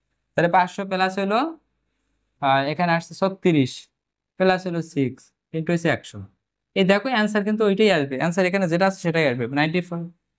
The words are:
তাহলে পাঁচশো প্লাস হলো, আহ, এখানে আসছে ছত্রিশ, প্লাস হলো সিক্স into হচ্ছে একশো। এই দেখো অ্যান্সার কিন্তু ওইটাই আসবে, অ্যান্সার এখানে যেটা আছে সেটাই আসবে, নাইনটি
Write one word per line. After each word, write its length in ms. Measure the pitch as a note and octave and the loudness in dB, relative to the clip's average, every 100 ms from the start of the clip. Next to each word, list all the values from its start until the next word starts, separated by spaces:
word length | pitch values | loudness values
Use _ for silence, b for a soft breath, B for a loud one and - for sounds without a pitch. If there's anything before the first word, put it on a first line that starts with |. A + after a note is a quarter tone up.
| _ _ _ - | _ _ _ 0
তাহলে 120 | E3+ | 2
পাঁচশো 320 | F#3 F3+ - G3 | 4 2 -4 -6
প্লাস 280 | F#3 F#3 F#3+ | -2 -2 -2
হলো, 200 | G3 A3 D#4+ E4 _ _ _ _ _ _ _ - | -2 0 -2 -8 _ _ _ _ _ _ _ -4
আহ, 200 | C#3 C#3 C#3 | 2 2 0
এখানে 200 | D#3 F3 | 0 0
আসছে 220 | E3 - E3 | 0 -2 -2
ছত্রিশ, 560 | F#3+ F#3+ F3+ D#3 B2+ - - _ _ _ _ - | -2 0 2 4 2 -2 -20 _ _ _ _ 0
প্লাস 220 | F#3 F3+ F#3 | 2 2 -2
হলো 160 | E3+ | -6
সিক্স 400 | E3 C#3+ B2+ C3 - _ _ | -6 -2 -4 -4 -20 _ _
into 180 | D#3+ D#3 | -8 -2
হচ্ছে 180 | F3 E3 | 0 0
একশো। 440 | B2 - G#2 F#2+ _ _ _ _ G3 | -2 -6 -18 -18 _ _ _ _ 0
এই 100 | F#3 | 2
দেখো 160 | G3+ C4 B3 | 2 2 0
অ্যান্সার 280 | G#3+ G#3+ G3+ | 0 0 -2
কিন্তু 140 | G#3+ G#3+ | 0 0
ওইটাই 200 | G3 G#3+ E3+ | 2 2 2
আসবে, 180 | C#3 C3 | 0 -2
অ্যান্সার 220 | D#3+ F3 F3+ | -2 0 0
এখানে 160 | G3 F3+ | 0 0
যেটা 140 | E3+ F#3+ | 2 0
আছে 100 | F#3+ F3 | 0 -2
সেটাই 200 | D#3+ D3 | 0 0
আসবে, 120 | B2 A#2 C#3 | 0 -2 0
নাইনটি 200 | D#3 F3 E3+ E3+ F3 _ _ | 0 -2 -4 -10 -10 _ _